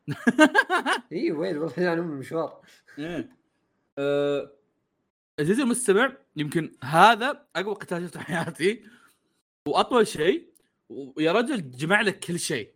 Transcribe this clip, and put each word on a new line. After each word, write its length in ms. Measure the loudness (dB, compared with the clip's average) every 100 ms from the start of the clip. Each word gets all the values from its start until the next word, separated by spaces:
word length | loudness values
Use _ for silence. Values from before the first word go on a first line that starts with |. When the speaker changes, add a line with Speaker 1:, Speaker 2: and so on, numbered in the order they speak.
| -12
Speaker 1:
<laughs> 1040 | -2 0 6 6 6 2 0 -2 -4 -4
Speaker 2:
إيه، 200 | -6 -4
وين 260 | -2 -4 -4
والله 160 | -6 -2
يعني 240 | 0 0
من 120 | -4
المشوار. 480 | -8 -6 -6 -6 -8 _ _ _ -12
Speaker 1:
إيه. 300 | -8 -8 -10 _ _ _ _ _ _ -4
آه، 540 | 0 0 0 -2 -6 _ _ _ _ _ _ _ _ -4
عزيزي 240 | 0 2
المستمع، 540 | 0 0 2 2 2 -2 _ -8
يمكن 360 | -4 -4 -6 -10
هذا 640 | 0 6 8 6 0 -6 _ -8
أقوى 200 | -6 -8
قتال 280 | -8 -8
شفته 160 | -8 -12
في 60 | -6
حياتي، 580 | -6 -6 -2 -2 -2 -10 -20 _ _ _ _ _ _ -2
وأطول 400 | 0 2 2 2
شيء، 420 | 2 0 0 -2 _ _ _ -18
ويا 420 | -14 -10 -2 2
رجل 400 | 2 0 -4 -6
جمع 300 | -6 2 2
لك 180 | 2 -2
كل 200 | -6 -6
شيء 340 | -4 -6 -6